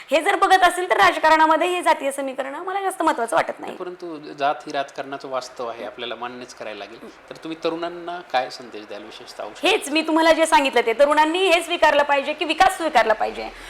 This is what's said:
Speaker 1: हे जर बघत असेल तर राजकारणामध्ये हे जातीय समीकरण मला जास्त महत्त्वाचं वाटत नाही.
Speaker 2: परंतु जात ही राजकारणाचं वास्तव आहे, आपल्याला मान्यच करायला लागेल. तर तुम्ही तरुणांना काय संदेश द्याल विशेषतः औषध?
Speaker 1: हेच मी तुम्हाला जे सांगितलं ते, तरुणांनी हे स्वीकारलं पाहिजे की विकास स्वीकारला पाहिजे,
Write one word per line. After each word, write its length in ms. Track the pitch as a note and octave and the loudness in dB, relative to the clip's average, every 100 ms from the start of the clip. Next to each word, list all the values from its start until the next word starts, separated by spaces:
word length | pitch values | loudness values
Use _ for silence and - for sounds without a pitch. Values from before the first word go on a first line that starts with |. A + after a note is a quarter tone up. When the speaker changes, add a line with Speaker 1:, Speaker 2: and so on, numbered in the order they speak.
| - | -2
Speaker 1:
हे 100 | D4+ | 0
जर 140 | F4 G4 | 2 2
बघत 280 | F#4+ F#4 | 4 6
असेल 260 | F4+ F4 F#4 | 6 2 0
तर 80 | - | 4
राजकारणामध्ये 720 | F#4+ D4+ D#4 D#4 D#4 D#4 F4 | 4 4 4 6 6 4 2
हे 140 | F4+ | 0
जातीय 300 | D#4+ D#4 C#4 | 2 2 0
समीकरण 440 | C4+ C4+ C4 C4+ C#4+ | -4 -6 -6 -8 -8
मला 260 | F#4+ F#4+ | -6 -4
जास्त 220 | G4 F#4 | -4 -2
महत्त्वाचं 320 | D#4+ C#4+ A#3 E3 | 0 0 0 0
वाटत 240 | C#3+ - | 0 -4
नाही. 160 | - - | -12 -12
Speaker 2:
परंतु 580 | F3+ F3 F3 D3+ D3+ | -12 -12 -12 -12 -12
जात 220 | D3 C#3 D3 D#3 | -4 -2 -2 -6
ही 60 | |
राजकारणाचं 580 | D3 C#3 - C3+ C#3 C#3+ | -6 -6 -10 -12 -12 -8
वास्तव 380 | C3 - - A#2 | -8 -8 -10 -10
आहे, 180 | A#2 G#2 | -10 -12
आपल्याला 300 | A#2+ A#2+ A#2 | -10 -10 -10
मान्यच 380 | A#2+ B2 B2 | -12 -12 -16
करायला 260 | - A#2 G#2+ | -14 -14 -12
लागेल. 500 | G2+ A#2 A#2 - - | -14 -16 -20 -20 -20
तर 60 | - | -14
तुम्ही 220 | D#3+ D#3+ | -12 -6
तरुणांना 580 | E3 E3 E3+ F3 E3+ F3 F3 | -4 -4 -8 -10 -12 -12 -6
काय 180 | C3 B2 | -4 -4
संदेश 360 | - B2 G#2 G#2+ | -8 -16 -16 -14
द्याल 180 | G#2 | -16
विशेषतः 400 | G#2+ - B2 - | -16 -18 -16 -14
औषध? 220 | G#2 - E4+ | -14 -4 0
Speaker 1:
हेच 240 | - - | 0 -2
मी 120 | D4+ | -2
तुम्हाला 300 | D#4+ D#4+ E4 | 0 2 4
जे 140 | D#4+ D#4+ | 4 4
सांगितलं 360 | D#4 C#4 A#3+ | 4 4 2
ते, 120 | A3+ | 2
तरुणांनी 460 | A3+ C#4+ D4+ D#4 E4+ | 4 4 4 2 2
हे 240 | F#4+ E4+ | 2 2
स्वीकारलं 400 | E4 F4 D#4 D4+ | 0 2 4 4
पाहिजे 300 | C#4+ C#4 C#4 | 2 0 -2
की 120 | D4+ E4 | -4 -2
विकास 320 | D#4+ F#4+ F#4 | 4 4 2
स्वीकारला 360 | D#4+ A#3 A3 | 0 2 2
पाहिजे, 360 | A3+ A3+ A3 A3 - | 2 -2 -6 -12 -14